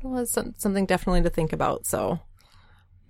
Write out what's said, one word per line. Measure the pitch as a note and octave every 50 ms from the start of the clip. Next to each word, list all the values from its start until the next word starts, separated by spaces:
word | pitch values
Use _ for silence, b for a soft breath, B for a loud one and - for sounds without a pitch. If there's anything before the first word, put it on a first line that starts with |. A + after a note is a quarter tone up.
was | - C4 B3+ B3 A#3+ -
some, | - A3+ - - - -
something | - G#3 F#3+ G3 F#3+
definitely | F3+ F#3 F3 - F#3+ F3+ F3
to | E3+ E3+
think | - E3+ D#3+ D#3+ -
about. | - C3+ - - - -
So, | - - - G2 - D#3+ - - - - - - _ - - - - - - _ _ - - -